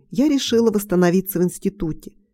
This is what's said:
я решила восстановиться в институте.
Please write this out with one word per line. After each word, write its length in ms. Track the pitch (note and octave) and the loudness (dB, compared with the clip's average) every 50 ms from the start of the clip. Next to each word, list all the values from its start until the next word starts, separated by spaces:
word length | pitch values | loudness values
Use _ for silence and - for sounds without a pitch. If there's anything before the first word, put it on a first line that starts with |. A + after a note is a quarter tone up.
| _ _ | _ _
я 180 | - F3 C#4 | -2 0 2
решила 440 | D#4 C#4 C4+ - - A#3 A3+ A#3 A3+ | 2 2 0 0 0 2 2 2 2
восстановиться 680 | G3+ G#3+ G#3 - F3+ F3+ F3+ F3 E3+ F#3+ F#3 - - E3+ | 0 0 -2 0 0 2 4 4 2 2 0 -2 -2 -2
в 40 | F3+ | -2
институте. 720 | F3 - - - F#3+ - - F3 D#3+ D3+ - - - - _ _ _ | -2 -2 -4 -6 -8 -6 -4 -6 -8 -8 -8 -14 -20 -20 _ _ _